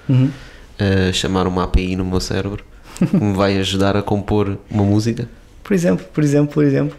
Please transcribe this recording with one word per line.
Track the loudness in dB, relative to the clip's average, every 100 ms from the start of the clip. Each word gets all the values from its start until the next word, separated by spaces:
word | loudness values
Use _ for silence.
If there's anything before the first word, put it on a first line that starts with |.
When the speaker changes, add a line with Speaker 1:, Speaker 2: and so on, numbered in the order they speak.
| 0
Speaker 1:
Uhum. | 2 2 -2 -16 -20 -16 -4
Speaker 2:
eh, | 0 2 0
chamar | 0 -2 0 0
uma | 0
A | 0
P | 0
I | 0 -4
no |
meu | -2 -2
cérebro | -2 -4 -4 -8 -14 -20 -12 -2
que | 0 2
me | 2
vai | 2 2 2
ajudar | 0 0 0 0
a |
compor | 0 -4 0 0 0 -4 -4
uma | -2
música? | 2 2 0 -4 -8 -12 -20 -12
Speaker 1:
Por | -2
exemplo, | 0 2 0 -4
por | -2
exemplo, | 2 2 2
por | 2
exemplo. | 2 2 -2